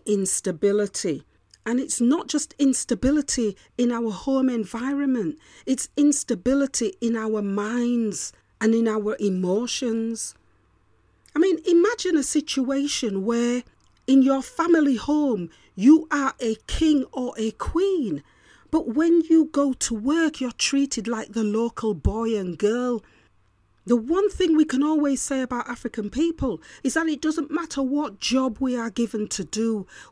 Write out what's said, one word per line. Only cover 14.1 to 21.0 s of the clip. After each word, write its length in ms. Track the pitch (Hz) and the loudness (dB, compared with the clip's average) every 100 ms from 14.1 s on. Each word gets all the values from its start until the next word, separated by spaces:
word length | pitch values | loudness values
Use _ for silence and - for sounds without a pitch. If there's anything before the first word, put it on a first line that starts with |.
| 269 | 6
your 200 | 262 269 | 6 2
family 540 | - - 339 330 285 233 | -2 -4 2 4 4 2
home, 540 | - 302 285 208 170 - _ - | 0 0 2 -2 -4 -12 _ 4
you 320 | 226 311 - | 8 8 6
are 220 | 294 269 - | -2 -2 -2
a 160 | 233 220 - | -4 -4 -4
king 380 | - 320 285 254 | 0 2 2 0
or 220 | 269 247 - | -6 -6 -4
a 140 | 220 | -4
queen, 720 | - - 330 392 370 226 143 - _ _ - _ | -4 -4 0 0 0 -2 -6 -10 _ _ -20 _
but 260 | 311 - 233 | -2 0 0
when 260 | 330 339 | 4 4
you 240 | 320 320 311 | 6 4 4
go 280 | 285 285 | 2 0
to 200 | 254 - 220 | -2 -4 -2
work, 460 | 240 330 320 - | 0 2 0 -2
you're 100 | 254 | -8
treated 560 | - - 277 277 - | -4 -2 0 0 -4